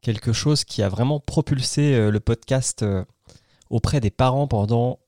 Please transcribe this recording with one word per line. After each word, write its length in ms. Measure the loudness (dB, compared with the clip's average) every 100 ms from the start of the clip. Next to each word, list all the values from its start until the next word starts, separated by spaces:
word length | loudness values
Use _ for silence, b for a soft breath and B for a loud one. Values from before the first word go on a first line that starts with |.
Quelque 300 | -2 -2 -2
chose 320 | 0 2 0
qui 200 | -2 -2
a 40 | -2
vraiment 320 | 0 0 0
propulsé, 720 | -2 -2 0 -2 -2 0 2
euh, 180 | 4 2
le 80 | 2
podcast, 640 | 0 -2 0 -2 -2 -4
euh, 200 | -2 -2 -4 _ b b b b b
auprès 300 | -2 0 0
des 120 | -2
parents 360 | 0 0 0 0
pendant 520 | 0 2 0 0 -4